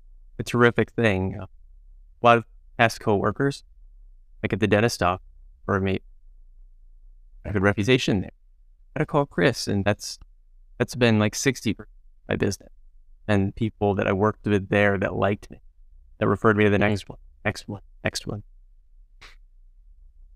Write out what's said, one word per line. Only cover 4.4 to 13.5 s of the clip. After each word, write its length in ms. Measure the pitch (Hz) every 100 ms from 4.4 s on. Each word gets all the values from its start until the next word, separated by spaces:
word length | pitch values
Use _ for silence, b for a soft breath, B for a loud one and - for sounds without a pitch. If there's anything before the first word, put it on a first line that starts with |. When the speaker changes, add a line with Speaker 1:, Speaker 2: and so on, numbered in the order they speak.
Speaker 1:
like 120 | -
at 80 | 98
the 60 | 104
dentist 360 | 104 117 -
office, 220 | 90 92 - - - - -
for 160 | 98
me, 180 | 95 95 - - - - - - - - - - - - - -
I 60 | -
have 80 | 101
a 20 |
reputation 640 | 202 101 196 127 - 104
there. 100 | 78 - _ _ - - - 143
I 40 |
gotta 60 | 156
call 200 | 151 143
Chris, 420 | - 156 - -
and 160 | 101
that's, 340 | 98 107 - - - - _ - - -
that's 180 | 123 123
been, 240 | 120 107
like, 160 | 107 -
sixty 380 | 135 - 113
percent 160 | 92 - - - - -
of 0 |
my 60 | -
business. 320 | 104 98 - - - - - - -
And 280 | 101 98